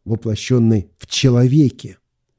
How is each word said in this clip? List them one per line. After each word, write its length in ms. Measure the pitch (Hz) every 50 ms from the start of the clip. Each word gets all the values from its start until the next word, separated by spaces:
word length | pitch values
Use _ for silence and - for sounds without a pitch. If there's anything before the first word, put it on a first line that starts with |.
| -
воплощенной 880 | - 110 - - 113 107 - - - 127 123 117 113 113 104 92 - _ _
в 100 | - -
человеке. 920 | - - - 131 120 120 123 127 131 156 147 123 - - - 101 98 _ _ _ _ _ _ _ _